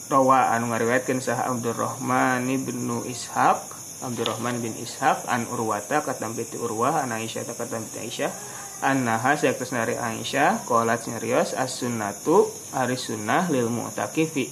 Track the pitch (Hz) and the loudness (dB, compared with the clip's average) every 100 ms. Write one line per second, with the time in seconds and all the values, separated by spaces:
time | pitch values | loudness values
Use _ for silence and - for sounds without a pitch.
0 | - 139 131 131 107 117 120 113 113 127 | 0 4 6 6 6 2 2 2 4 2
1 | 127 131 120 120 123 123 120 117 113 117 | 2 0 0 0 0 0 -2 -2 -2 -2
2 | 123 127 131 127 127 131 131 127 123 120 | 0 2 2 2 0 -2 -2 -4 -4 -4
3 | 110 123 - - 139 170 - - - - | -4 -8 -6 2 4 2 -2 -14 -16 -10
4 | 131 117 113 104 117 120 117 101 117 - | -6 -4 -4 -2 -4 -4 -6 -6 -10 -2
5 | 139 185 - 120 113 120 110 104 - 147 | 0 2 0 -2 -2 -2 -2 -2 0 -2
6 | 143 131 110 113 113 113 117 110 123 160 | 0 -4 -6 -6 -6 -6 -4 0 2 2
7 | 131 113 113 117 107 117 120 117 104 - | -2 -4 -4 -6 -6 -6 -6 -6 -8 -8
8 | 107 - 151 - - - - - 139 135 | -8 -4 -4 -4 -10 -12 -14 -2 2 2
9 | 120 113 131 147 143 120 127 123 113 117 | 2 2 4 4 2 0 -2 -2 0 0
10 | 120 113 117 139 156 220 - 117 113 117 | -2 -4 -2 2 4 2 2 4 4 2
11 | - 117 113 131 190 - 127 - 123 117 | -2 -4 0 2 2 0 -2 -2 -4 -2
12 | 104 101 - 180 214 - - 143 123 123 | -4 -2 4 6 6 0 -6 -2 0 0
13 | - 113 107 139 180 135 117 117 110 113 | -4 -4 2 2 4 2 2 0 -4 -4
14 | 107 - 160 147 117 | -2 0 0 0 -4